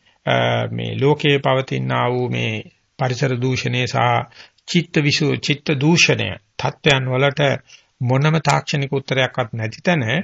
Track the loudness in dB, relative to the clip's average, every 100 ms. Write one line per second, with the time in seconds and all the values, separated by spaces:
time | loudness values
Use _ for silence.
0 | _ _ -2 0 2 0 -2 -4 -6 0
1 | 0 2 2 2 2 0 -2 -4 -2 0
2 | 0 0 -2 -2 -4 -6 -10 _ _ -4
3 | -4 0 -2 0 -2 -2 -2 -2 -2 2
4 | 2 2 -2 -12 -20 _ -2 -2 0 0
5 | 2 2 0 0 -2 -2 -2 0 2 4
6 | 4 2 -2 -8 _ -6 -6 0 2 2
7 | 2 2 2 2 0 0 -6 -20 _ _
8 | 0 2 2 2 2 0 0 -4 -2 -4
9 | -2 -2 0 -2 -6 -6 -6 -4 0 0
10 | 0 -2